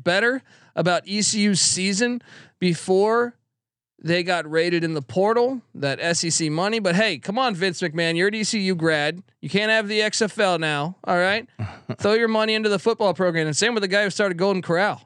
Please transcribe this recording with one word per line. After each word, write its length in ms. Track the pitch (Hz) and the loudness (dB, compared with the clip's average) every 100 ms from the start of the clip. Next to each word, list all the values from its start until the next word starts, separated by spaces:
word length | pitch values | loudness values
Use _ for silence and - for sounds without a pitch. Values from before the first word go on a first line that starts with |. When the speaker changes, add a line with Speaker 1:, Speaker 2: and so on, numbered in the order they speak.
Speaker 1:
better 420 | 170 185 233 262 - - - | 0 2 2 0 -6 -20 -10
about 320 | - 170 170 180 | -2 0 0 -2
E 140 | 208 | -2
C 180 | 196 220 | 0 2
U's 200 | 208 180 | 2 2
season 640 | - 180 190 196 240 240 - - - _ | 0 0 0 0 0 -2 -8 -20 -20 _
before 760 | 180 165 - 185 208 233 240 - _ _ _ _ _ _ | -2 0 0 2 4 2 -2 -6 _ _ _ _ _ _
they 220 | 156 175 | -2 -2
got 260 | 175 175 151 | 0 -2 0
raided 320 | 160 170 175 | 0 2 0
in 100 | 165 | 0
the 80 | 156 | -4
portal, 580 | 131 185 202 233 247 262 - | -4 0 2 2 2 -2 -10
that 240 | - 139 135 | -6 -4 -2
S 220 | 165 170 | -2 -2
E 60 | 170 | -2
C 180 | - 156 | -2 -2
money. 300 | 156 196 226 | 0 0 0
But 160 | 190 | 0
hey, 240 | 175 220 143 | 2 2 -2
come 200 | - 214 | -6 -2
on, 160 | 262 | -2
Vince 280 | 180 190 165 | 0 -4 -2
McMahon, 340 | 175 156 165 165 | -4 -2 0 2
you're 120 | 196 | 0
an 60 | |
E 100 | 220 | 0
C 160 | 208 220 | -2 -2
U 140 | 185 180 | 0 0
grad. 460 | 160 151 147 175 - _ | 2 2 0 -4 -14 _
You 60 | 156 | -4
can't 200 | 190 214 | -2 2
have 180 | 220 202 | 0 0
the 120 | 214 | 0
X 220 | 214 - | 0 0
F 160 | 214 - | -2 2
L 200 | 196 170 | 2 2
now. 380 | 160 147 156 185 | 0 -2 -4 -6
All 120 | - 180 | -2 0
right, 280 | 185 214 - - 104 | 2 0 -6 -10 -10
Speaker 2:
<laughs> 260 | - - 117 | -10 -12 -4
Speaker 1:
throw 160 | 202 | 0
your 140 | 220 233 | 2 2
money 260 | 220 220 | 0 0
into 140 | 220 214 | 0 0
the 80 | 202 | 0
football 340 | 226 226 208 | 0 0 0
program. 340 | 170 185 165 156 | 2 0 0 -2
And 100 | 147 | 0
same 180 | 214 | 0
with 80 | 226 | 0
the 60 | 196 | 0
guy 160 | 202 | 0
who 60 | 202 | 0
started 280 | - 202 170 | 0 -2 0
Golden 240 | 196 190 | 0 0
Corral. 400 | 170 170 202 131 | 0 0 0 -2